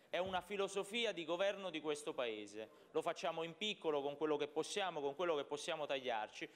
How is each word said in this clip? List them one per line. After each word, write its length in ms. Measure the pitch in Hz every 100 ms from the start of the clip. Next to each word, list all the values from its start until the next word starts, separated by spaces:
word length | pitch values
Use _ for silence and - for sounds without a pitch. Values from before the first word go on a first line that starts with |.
| -
È 80 | 165
una 240 | 185 185
filosofia 720 | 175 202 196 196 190 233 226
di 120 | 170
governo 460 | 156 175 196 196 190
di 120 | 156
questo 340 | 151 147 - 147
Paese. 720 | 120 107 104 104 107 - -
Lo 120 | 156
facciamo 400 | 160 165 175 165
in 120 | 165 160
piccolo 460 | 214 196 165 147
con 160 | 143 143
quello 200 | 156 147
che 100 | 143
possiamo, 540 | 156 151 202 185 160
con 120 | 143
quello 220 | 143 180 147
che 80 |
possiamo 420 | 127 147 175 160 143
tagliarci, 640 | 139 123 110 110 - 160